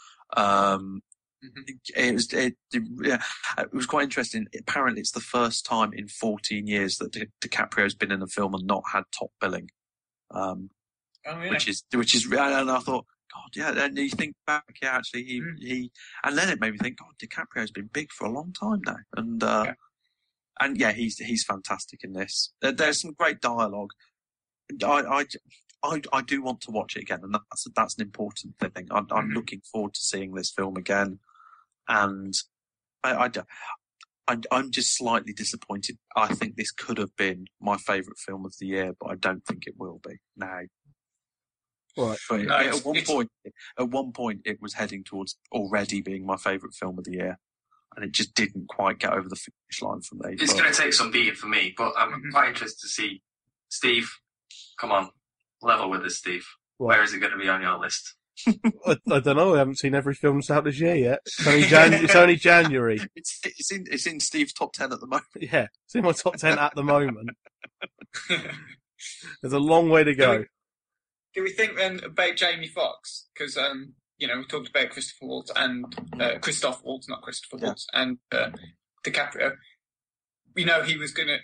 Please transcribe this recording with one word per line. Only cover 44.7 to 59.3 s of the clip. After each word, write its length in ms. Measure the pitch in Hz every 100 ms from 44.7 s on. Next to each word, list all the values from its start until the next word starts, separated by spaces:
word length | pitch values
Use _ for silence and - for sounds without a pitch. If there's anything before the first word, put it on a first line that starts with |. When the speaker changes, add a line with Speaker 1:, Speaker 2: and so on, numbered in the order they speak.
| -
Speaker 1:
heading 280 | 101 98
towards 340 | 95 98 95 - -
already 500 | 120 98 104 101 101
being 240 | 95 95 95
my 120 | 95
favourite 360 | 98 95 92
film 240 | - 92 92
of 60 |
the 80 | 90
year, 260 | 90 92 90 _ _ _ _ _ -
and 80 | 104
it 80 |
just 200 | 107 104
didn't 360 | - 101 98 -
quite 280 | - 98 92
get 120 | 95
over 160 | 95 92
the 80 | 95
finish 460 | - - - -
line 200 | 101 -
for 140 | - -
me. 200 | - -
Speaker 4:
It's 140 | 147
Speaker 1:
But 80 | -
Speaker 4:
gonna 100 | -
take 200 | - 147
some 180 | 131 117
beating 240 | 120 110 -
for 120 | 107
me, 260 | 107 - -
but 140 | 113 -
I'm 140 | -
Speaker 2:
Mm-hmm. 200 | - 143
Speaker 4:
quite 160 | 139 -
interested 320 | - 107 -
to 60 | -
see. 340 | - 104 95 _ _ _ _ -
Steve, 420 | - - 117 117 - _ _ - - - -
come 140 | 113
on, 160 | 101 95 _ _ _ _ _
level 280 | 117 110 95
with 120 | 92
us, 120 | 90 -
Steve. 300 | 92 90 - - _ -
Speaker 3:
What? 100 | 120
Speaker 4:
Where 160 | 110
is 100 | 98
it 60 | 98
gonna 180 | 101 98
be 120 | 98
on 120 | 92
your 160 | 92 92
list? 380 | 90 - - - _ -
Speaker 3:
<laughs> 120 | 240
I, 500 | - 226 - 180 147 -
I 80 | 143
don't 160 | 135